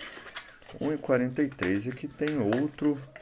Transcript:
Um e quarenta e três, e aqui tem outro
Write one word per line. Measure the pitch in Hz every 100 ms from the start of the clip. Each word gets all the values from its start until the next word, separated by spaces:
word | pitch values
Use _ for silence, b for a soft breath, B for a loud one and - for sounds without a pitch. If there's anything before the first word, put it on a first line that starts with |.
| B B B B B B - -
Um | 139
e | 151
quarenta | - 127 127 127
e | 143
três, | - 90 98
e | 120
aqui | 127 143
tem | - 151 151
outro | 101 117 147 - 147 143 135 -